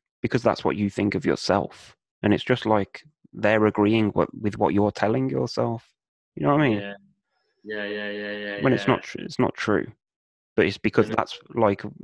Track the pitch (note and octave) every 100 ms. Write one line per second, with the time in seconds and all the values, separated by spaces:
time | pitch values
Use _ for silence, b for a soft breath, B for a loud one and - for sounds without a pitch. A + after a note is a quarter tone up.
0 | _ _ A#2 B2+ A#2 - - - G2+ -
1 | G2+ G2 D#2 C#2+ - G2 - - - _
2 | _ _ G#2 G#2 - B2+ G#2+ G#2+ G2 -
3 | - _ _ - G#2 A2 G#2+ G#2+ G#2 A2+
4 | G#2+ - E2 - G#2 A2 G2 F#2 G#2 -
5 | G#2 B2 C3 C3+ B2+ - A#2+ A#2 - _
6 | _ _ _ - C#3+ C#3+ D3 G#2+ G2+ G2+
7 | _ _ _ _ _ _ G#2 G#2+ G#2 G#2
8 | G#2 G#2 G#2 G#2 G2+ G2+ C3+ A#2+ G2+ B2+
9 | - - - - - - - G2+ - -
10 | _ _ _ _ _ - F#2 - - -
11 | A2 A2 - - - - A2 G2 - -